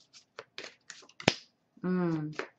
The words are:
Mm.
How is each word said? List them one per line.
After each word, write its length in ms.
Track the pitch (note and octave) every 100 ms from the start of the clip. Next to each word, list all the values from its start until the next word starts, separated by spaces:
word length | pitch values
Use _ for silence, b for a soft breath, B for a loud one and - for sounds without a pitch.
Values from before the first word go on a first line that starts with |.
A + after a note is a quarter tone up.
| _ - - - - - - - - - - - - - - _ _ -
Mm. 560 | F3+ F#3 F3 D#3+ D3+ D3 -